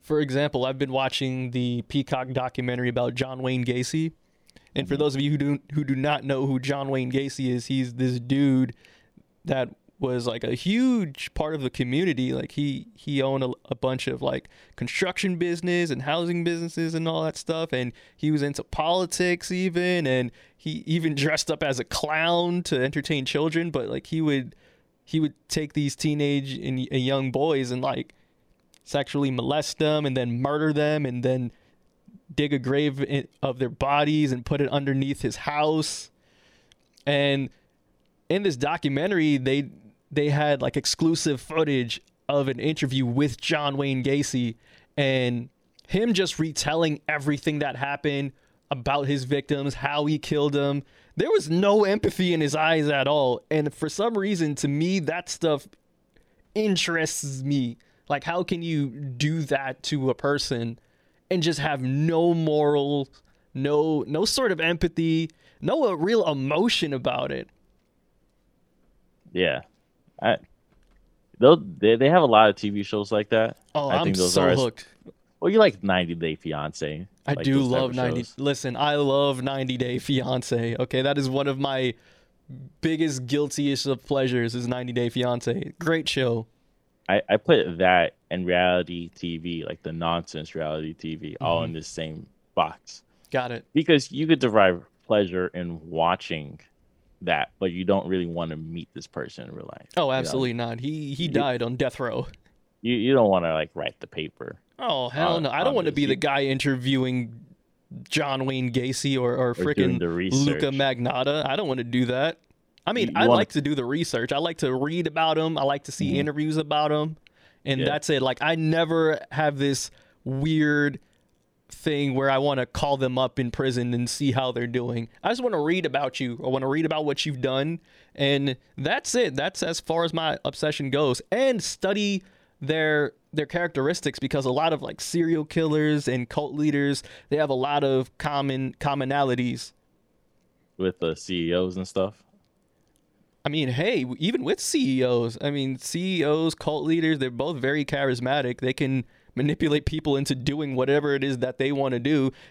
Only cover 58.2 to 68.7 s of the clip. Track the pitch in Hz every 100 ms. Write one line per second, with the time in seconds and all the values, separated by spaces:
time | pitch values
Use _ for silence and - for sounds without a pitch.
58.2 | 180 175 175 170 170 156 139 139 139 123
59.2 | 151 160 143 139 135 - - 147 131 -
60.2 | 143 143 - 120 117 113 _ _ _ _
61.2 | _ 185 160 143 156 139 127 139 160 165
62.2 | 170 165 160 151 147 147 139 143 135 -
63.2 | _ _ _ 131 139 147 160 151 107 151
64.2 | 220 269 247 165 165 170 170 165 165 160
65.2 | 160 - _ _ 170 302 240 165 180 226
66.2 | 170 139 135 156 226 - 156 131 131 127
67.2 | 135 135 - _ _ _ _ _ _ _
68.2 | _ _ _ _ _